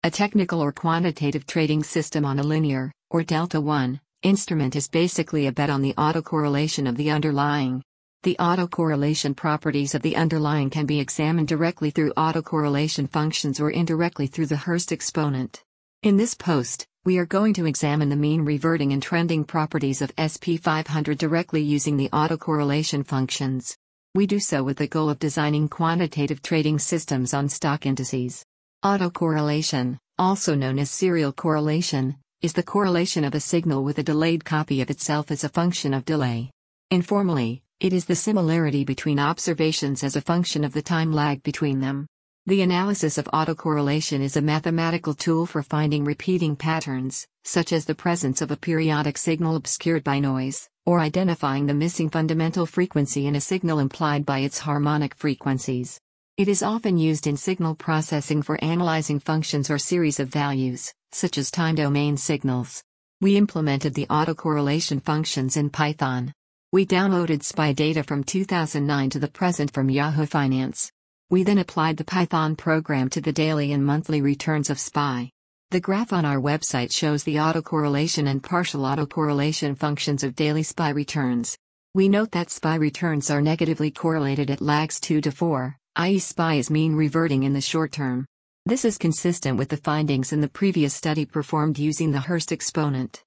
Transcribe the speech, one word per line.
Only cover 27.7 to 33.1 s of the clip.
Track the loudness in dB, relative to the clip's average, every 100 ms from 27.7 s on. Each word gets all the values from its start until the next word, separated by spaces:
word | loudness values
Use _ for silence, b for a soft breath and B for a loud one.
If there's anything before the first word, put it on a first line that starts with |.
| -2 -2
indices. | -2 -2 -4 -4 -8 -14 _ _ _ 0
Autocorrelation, | 2 0 0 0 2 2 0 0 0 -2 -4 _ -2
also | 0 2 2
known | 2 0 0
as | -2
serial | 0 2 2 0
correlation, | 0 0 0 2 0 0 0 -2 -4 _ _
is | -2
the | -2
correlation | 0 0 2 2 2